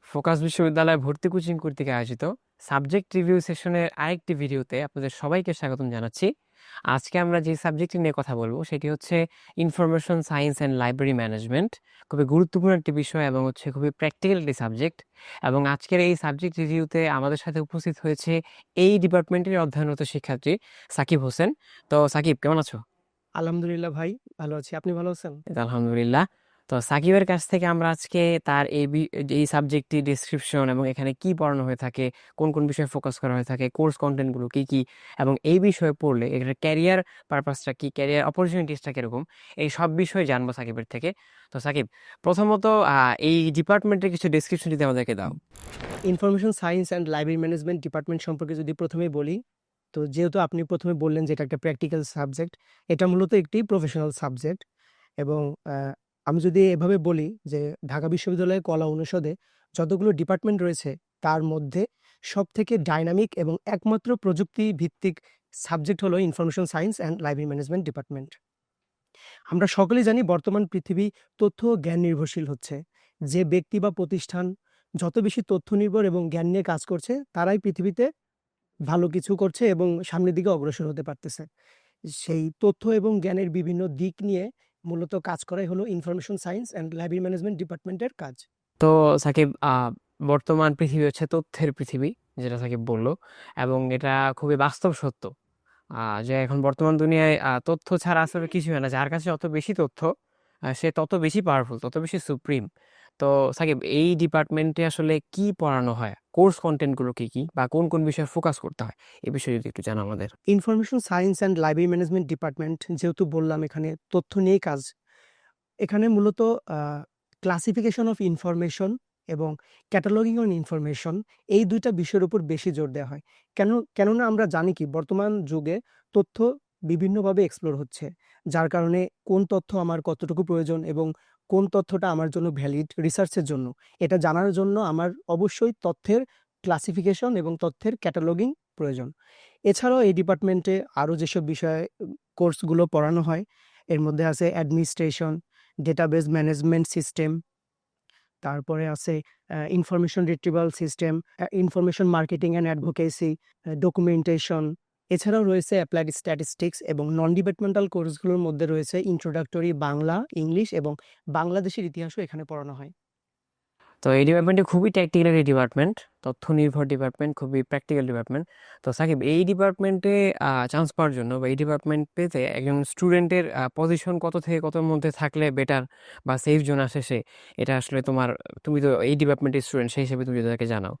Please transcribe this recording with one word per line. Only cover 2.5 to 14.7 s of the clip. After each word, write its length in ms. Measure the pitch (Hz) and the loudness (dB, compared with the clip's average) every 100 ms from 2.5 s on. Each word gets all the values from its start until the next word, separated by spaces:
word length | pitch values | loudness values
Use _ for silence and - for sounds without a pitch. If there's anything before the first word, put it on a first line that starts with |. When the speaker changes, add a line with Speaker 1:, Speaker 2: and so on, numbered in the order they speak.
| _ | _
Speaker 1:
সাবজেক্ট 560 | - 139 139 196 - 185 | -2 -2 0 -2 0 0
রিভিউ 240 | 175 180 | 4 2
সেশনের 480 | 165 165 180 175 170 - | 2 -6 -2 0 -2 -2
আরেকটি 380 | 151 175 - | -4 -4 -4
ভিডিওতে 480 | 151 143 135 123 127 | -4 -2 -4 -4 -4
আপনাদের 280 | 147 143 135 | -4 -6 -6
সবাইকে 420 | - 147 180 180 | -6 -2 -2 -2
স্বাগতম 380 | 165 143 131 131 | -4 -4 -4 -4
জানাচ্ছি। 440 | 117 113 - 190 294 _ _ - - | -4 -6 -2 -2 -2 _ _ -20 -6
আজকে 340 | - 127 - 180 | 0 0 0 0
আমরা 220 | 175 170 | 2 2
যে 160 | 160 156 | 0 -2
সাবজেক্টটি 420 | 170 156 175 180 | -2 -2 -2 0
নিয়ে 140 | 160 143 | 0 0
কথা 200 | 139 117 | -4 -2
বলবো 280 | 113 127 | -2 -4
সেটি 260 | 165 147 151 | -6 -4 -4
হচ্ছে 360 | 151 - 170 165 _ - - | -6 0 0 0 _ -14 -2
information 580 | 165 165 165 165 - 170 | 0 2 2 2 0 -2
science 380 | 151 147 147 135 | 0 0 0 0
and 140 | 143 | 0
library 420 | 131 123 131 135 127 | 0 0 0 0 0
management। 580 | 113 110 113 135 214 - _ _ _ | -2 -4 -2 0 0 -4 _ _ _
খুবই 140 | 147 | 0
গুরুত্বপূর্ণ 540 | 135 160 175 185 185 180 | 4 4 4 4 4 2
একটি 140 | 156 | 2
বিষয় 340 | 147 139 160 143 | -2 -2 -2 0
এবং 180 | 131 131 | 0 -2
হচ্ছে 260 | 127 143 | -4 -8
খুবই 180 | 135 147 | -2 -4
প্র্যাকটিক্যাল 500 | - 156 - 190 190 | 0 -4 0 0 2
একটি 120 | 147 | 0
সাবজেক্ট। 500 | 127 113 | -4 -4